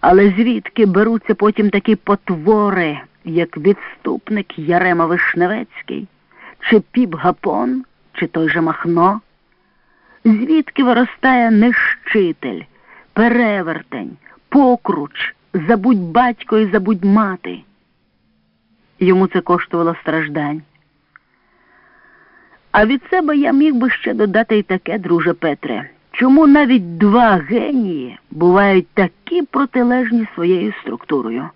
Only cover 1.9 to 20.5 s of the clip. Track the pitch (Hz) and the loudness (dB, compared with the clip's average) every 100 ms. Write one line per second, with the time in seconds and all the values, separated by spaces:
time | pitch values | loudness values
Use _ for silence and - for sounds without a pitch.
1.9 | 214 - 202 - 175 156 214 208 190 165 | -2 0 -4 -2 -4 0 2 2 0 -4
2.9 | 147 - _ - 160 170 - 151 202 - | -6 -14 _ -6 -2 -2 -2 0 0 -4
3.9 | - - - - 214 196 - 151 175 185 | -12 -8 -8 -6 -6 -6 -10 -2 0 0
4.9 | 175 165 175 - - 175 214 226 - - | 0 0 0 -2 -2 -2 -4 -10 -16 -12
5.9 | 71 196 _ _ _ - - - 220 - | -12 -12 _ _ _ -20 -12 2 2 2
6.9 | - 240 160 131 - - - 254 262 254 | -2 -2 -2 -2 -2 -4 -4 -4 -4 -8
7.9 | _ _ - 165 - 160 170 160 160 170 | _ _ -8 -6 -2 -2 -2 -2 -4 -2
8.9 | 170 175 208 _ _ _ _ _ _ _ | 0 0 0 _ _ _ _ _ _ _
9.9 | _ _ _ 226 214 262 320 285 - 254 | _ _ _ 2 2 2 0 0 -2 0
10.9 | 233 247 - 262 254 233 220 233 233 - | 2 0 -2 0 2 4 4 4 2 -2
11.9 | - - 220 180 156 135 90 - _ _ | -4 -4 -2 -2 -2 -8 -10 -12 _ _
12.9 | - _ - 226 240 233 202 165 156 - | -20 _ 0 0 2 0 -2 -4 -8 -10
13.9 | 127 98 - _ - _ 277 262 247 - | -12 -12 -14 _ -20 _ 4 4 2 -2
14.9 | 180 143 - - - _ 190 156 226 208 | -6 -6 -8 -10 -10 _ -8 0 0 2
15.9 | 226 175 165 247 233 - 220 214 208 190 | 0 0 0 0 -2 -2 0 2 0 0
16.9 | 208 196 202 208 185 - 87 - _ _ | -2 2 2 0 -6 -12 -14 -16 _ _
17.9 | _ _ _ _ _ _ _ _ _ _ | _ _ _ _ _ _ _ _ _ _
18.9 | _ 180 185 190 185 - 175 - 170 170 | _ 2 2 2 -2 -2 -4 -2 -2 -2
19.9 | 165 - 156 151 147 147 | -4 -4 -4 -4 -6 -6